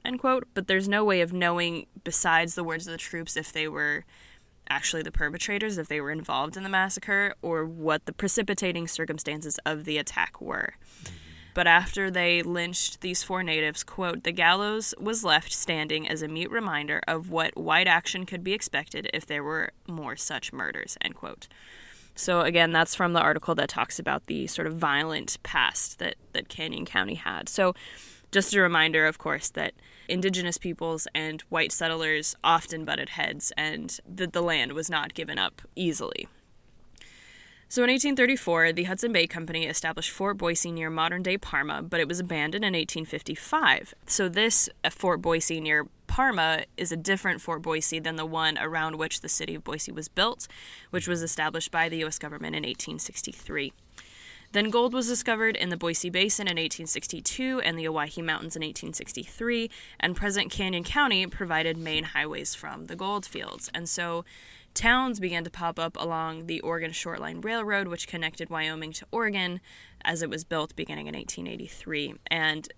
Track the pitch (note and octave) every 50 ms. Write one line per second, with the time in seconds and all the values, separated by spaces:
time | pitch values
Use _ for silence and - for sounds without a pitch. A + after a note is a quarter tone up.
0 | - - B3+ B3 - C4 B3+ B3+ B3 - - G3+ F#3+ - F#3+ F#3+ G3 G3 G3+ G#3
1 | G#3+ G#3 F#3+ F3+ E3+ E3 F#3 F3+ F3+ F3 E3+ F3 F3 E3+ E3+ E3 - _ - -
2 | - E3+ D#3+ - - F3+ E3 E3 E3+ E3+ E3 - F3 E3 D#3+ E3 E3+ F3+ E3 D#3+
3 | - - - E3+ E3 E3 - D#3 D#3 - - D#3 D#3 D#3 D3+ D3 D3 D3 D3 D#3+
4 | F3 - - - - - - - _ _ _ _ - - C3+ C#3+ - - - D#3+
5 | D#3 D3+ - - D3+ D3 D#3 F3+ - - G3+ G3+ G#3+ G#3+ G3+ F3+ D#3 - D3+ D3+
6 | C#3+ C#3+ D#3 D#3+ D#3 - C#3+ C3 C#3 D#3 E3+ F#3+ F#3+ G3 G3 F#3+ F#3+ F#3+ - F#3+
7 | - - G3+ G3 G3+ G3+ - - - E3+ E3 D#3+ D#3 E3 E3 E3 D#3 D#3+ D3+ D#3
8 | - - F#3+ - - F#3+ - A#3 G#3+ G3 G3+ - G#3 F3+ E3+ E3+ E3+ D#3+ - -
9 | D#3+ D#3+ D#3 D#3 - - D3 D3+ D#3 D3+ C#3+ - - - D#3 D3+ D3+ D#3 D3+ D3+
10 | C#3+ - - - - - - - - - - - - - - - - - - -
11 | - - - - - - - - - - - F3+ F3 E3+ E3 F3 F3+ - - G3+
12 | G3 F#3+ F3+ F3+ F3 F3 F3 E3+ E3+ F3 F3 F3 E3+ E3+ F3 - - - - -
13 | - F#3 F3+ - - - F#3 F#3 F#3 E3+ D#3 D#3 D#3 D3+ D3+ - - - - -
14 | F#3 F3 E3+ - - E3+ E3+ F3 E3+ E3 F3+ F#3+ G#3 G#3 G#3+ A3 G#3+ - - -
15 | - G#3 A3+ A3+ A3+ F3 D#3 D#3 - - - - - - E3 D#3 D3+ D#3 D#3 D#3
16 | D#3 - - D#3 D#3+ D3+ D#3 D#3+ E3+ - - A#3 A3 G3 D#3+ D3 D3 D3 D3+ -
17 | - - E3 D#3+ E3 F3+ E3+ E3 D#3+ - - - E3 E3 D#3+ E3+ F#3 F#3 E3+ E3+
18 | - - - F#3 F#3 - F#3+ E3+ F3 F#3+ G3 A3 - - - C#3 D3+ - - D3
19 | - - - D#3+ D#3+ - D3+ D3 C#3+ D3 D#3+ D#3+ D#3+ - - _ - - F3 D#3+
20 | D3+ C3+ C3 - - - D#3 B2 - - - C3+ F2+ C#2+ - C#2 - - - -
21 | - - - - - - - - - - - - - - - - - - - -
22 | - - - - - - F3+ F3 E3 D3 E3+ E3+ E3+ E3 E3 D#3+ E3 - - -
23 | F#3 F3 E3+ E3+ D#3+ D3+ D3+ D#3 - - E3 - C#3 C#3 - - - - - -
24 | E3+ D#3 C#3 D3 - - D3+ D3 C3+ - - - D#3+ D#3+ D#3+ E3 E3+ D3 C#3 C#3+
25 | D3+ D#3+ D#3 D3+ - - - - - - - D#3 B2 D#2+ - - - - - -
26 | - E2+ - - - - - - - - - - D#3+ D#3+ - - - - - -
27 | F#2 G2+ - E3 - - F#2 E2+ - - - - F#3+ F#3 F3+ - - - - -
28 | - - - - - - - G3 F#3+ - - G3+ F#3+ F3 E3+ D#3+ D#3 D#3+ D#3+ D#3+
29 | D#3 D#3 D#3+ - - D#3+ D3+ C#3+ - - - D#3 D#3 - - - - - - -
30 | - - - F3+ F3+ G3 F#3 F#3 F3 F3 E3+ - - F3+ E3 - E3 E3 D#3+ D#3
31 | - - - D#3 D#3 D#3 D#3 D#3 - - - E3 D#3+ - - - E3+ E3 E3 D#3+
32 | D#3+ D#3 D#3 D3+ D3+ - - - - D#3 E3 E3 - - E3+ D#3+ D#3 D3+ D3 C3
33 | C3+ C3+ - - D3+ D#3 - D3 - - - - D3+ D#3 D#3 D3+ D3+ - - -
34 | - - F3+ F#3 F#3 E3+ - F3 F3 E3+ D#3+ D3 A#2+ B2 C#3+ D#3 D#3+ - E3+ D#3
35 | D3 - - - D#3+ - D3+ - F#2 - - - - - - - F#3 E3+ D3+ -
36 | A2 - - - - - - - _ _ - - _ _ - - - - - -
37 | - - - - - - - - - - - - _ - - B3 B3 A#3+ B3+ C4+
38 | C4+ D4 C#4 B3+ B3 B3 C4+ B3 - F3+ E3+ E3 E3 E3 E3 F3 F3 F#3 F#3 F#3+
39 | - A#3+ A3+ F3+ E3+ E3 - E3+ E3 D#3+ E3 D#3+ D#3+ C#3+ D#3+ - - D#3+ D#3 -
40 | - - - - F#3+ G3+ G3+ G3+ F3+ E3+ E3+ E3 - F3 E3+ E3 D#3+ D#3+ D#3+ D#3+
41 | D#3+ E3 F3 F3+ F#3 F#3 F#3 G3+ - - - C#3+ C#3 D3+ D3+ C#3+ D#3+ E3+ F3 E3
42 | D#3+ C#3+ E3+ F3 F3+ F3 F3 D#3 D3 D#3 D#3+ G3+ G#3+ G3+ F#3 E3 D#3+ - - D#3+
43 | D#3+ - - B2+ - - D#3 - - - - D#4 D4+ E3 C3 - - - - -
44 | - - - - G3 F3+ E3+ G3+ G#3+ A3+ - - - - - - - D#3 - -
45 | - F#3 F3 D#3 F#3 E3 E3 E3 D#3+ - E3 D#3+ D#3 D#3 D3+ D3+ D3 - - _
46 | _ - - - C4 C4+ A3+ F3+ D#3+ D#3+ D#3+ D#3 - - - - F3+ E3 E3 E3
47 | D#3+ F#3+ G3 F#3+ - G3 F3 - - - E3 D#3 E3 D#3+ D#3+ D#3 D#3 - D#3+ D#3+
48 | D#3 D#3+ D#3+ D#3+ D#3 D#3+ D#3+ D#3+ D#3+ D#3 D#3 - - D#3+ D#3+ D#3+ D#3 D#3+ D#3+ D#3
49 | D#3+ D#3+ - - - D#3 - - D#3 D#3 E3 D#3 - - - D#3 - - - D#3
50 | D#3 - - - G3 A#3 - - - - - - - - - - - - - F3+
51 | - F3 F3 E3+ E3 D#3+ - - D#3 D#3 D#3 E3 D#3+ - - E3 E3 E3 E3 D#3+
52 | D#3+ D#3 D#3 - - D3+ D3+ D3 D#3+ D#3 D#3+ D#3 D3 D3 - - - D#3 D#3+ D#3+
53 | - - - - - - - - - - D#3 D3+ C#3+ C#3 - - - - - -
54 | - - - - - - - - - - - G3+ G#3 A3 G#3+ A#3+ A#3+ B3 A#3+ C4
55 | A#3+ A#3 B3 A#3 - - A3+ A3 A3 A3 A3 - - F3+ F3 E3+ E3+ E3+ E3 -
56 | - F3 F3 F3+ G3 G#3+ - - G#3 F#3 F3 E3 D#3+ D3+ - - E3 D#3 - -
57 | - - - - - - - - C4 C4 C4 B3+ - - E3+ E3 D#3+ D#3+ D#3 D#3
58 | D3 D3 - F3 E3 E3 D#3 - - D#3+ - D#3+ D#3 D#3 D#3 - - E3 D#3+ -
59 | - - - - - - - - A3+ A#3 A#3+ A#3 A3+ A3+ - - - - - -
60 | - F3 F3+ - G3+ G#3 F#3+ G3+ - - - - G3 F#3+ F#3 F3 E3+ - - D4
61 | D4 C4 G#3+ F#3 F#3 F3+ - - G3 F3 D#3+ D#3 D#3+ E3 D#3+ E3 E3 D#3+ D#3 D#3
62 | D#3+ D#3 - C#3+ D3 D#3 D3+ - D3+ D3+ - - - D3+ C#3 C#3 D#3+ E3+ E3+ F3
63 | F#3+ G3 G#3 G3+ F#3+ - - - - - - - - - - E3 E3+ E3+ - -
64 | F3 E3+ E3+ E3+ F3 - - - - - - - - _ - - - A#3 A#3+ B3+
65 | C4 B3+ A#3+ G3+ F#3 F3+ F3 E3+ E3 E3+ - - F3 E3 E3 - E3 E3 - -
66 | - E3+ E3 D#3+ D#3+ D#3+ D#3+ D#3+ E3 E3+ E3 D#3 - - E3 E3 E3 D#3+ E3 -
67 | - F3 E3 - C#3 D#3 E3 E3+ F3 G#3+ A3+ A#3 G#3+ G#3 G#3 G3+ G3 F3 E3+ E3+
68 | - - - E3+ E3 D#3+ - - E3 D#3+ E3 D#3+ D#3 D#3 D#3+ D#3+ D#3 D#3 D#3+ -
69 | - - - A3+ A#3 G#3+ G3 G3 F#3 F3+ F3 F3+ - - - - - - - -
70 | - - E3 D#3+ E3+ D#3+ - D#3+ E3 - E3+ D#3+ D3+ D#3+ - - D#3+ D#3 D3+ D3+
71 | D3 D3 D3+ C#3+ - - - - - - - - - D#3 - - - - D#3+ D3
72 | D3 C#3 - - - - D#3+ E3 D#3 D#3 D3+ D#3 D3+ - -